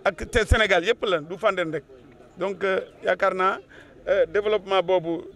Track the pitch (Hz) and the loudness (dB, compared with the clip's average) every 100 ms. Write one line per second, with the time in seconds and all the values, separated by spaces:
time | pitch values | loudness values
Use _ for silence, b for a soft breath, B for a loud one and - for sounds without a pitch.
0 | 202 - - 240 214 240 208 180 175 233 | -4 -4 -2 -2 2 2 4 4 2 0
1 | 226 170 151 185 220 185 165 156 - - | 0 -2 -2 -2 -2 0 -2 -6 -10 -20
2 | - - - - 190 190 196 190 - - | -20 -20 -20 -8 -6 -4 -2 -2 -4 -6
3 | 196 185 196 185 185 220 - B B - | -4 0 0 2 0 -2 -8 B B -8
4 | - 190 160 190 208 214 196 190 170 185 | 0 2 2 0 0 -2 0 0 2 0
5 | 165 165 - | 0 -6 -8